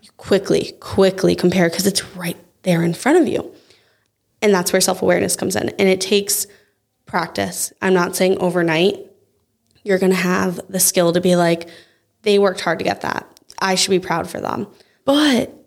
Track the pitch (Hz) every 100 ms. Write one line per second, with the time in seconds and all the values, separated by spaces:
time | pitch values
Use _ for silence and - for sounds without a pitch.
0 | - _ - 190 - - - - - -
1 | 190 185 175 175 180 180 170 170 190 -
2 | - 180 175 - - _ 185 170 170 170
3 | 254 349 269 - - - _ _ _ _
4 | _ _ _ - 214 185 180 190 185 180
5 | 185 175 190 - 190 - - - 190 185
6 | - 202 202 - - - _ _ _ _
7 | _ 180 170 - 190 180 - - 190 185
8 | 175 - 185 190 180 175 170 160 190 -
9 | - _ _ _ _ _ _ _ 202 190
10 | 190 185 180 190 190 175 - 190 - 185
11 | 170 175 180 175 170 165 - - _ _
12 | _ _ 208 202 196 185 - - - -
13 | - - - - _ - 190 185 - 185
14 | 180 165 180 - - - 202 - _ _
15 | - 285 302 240 - -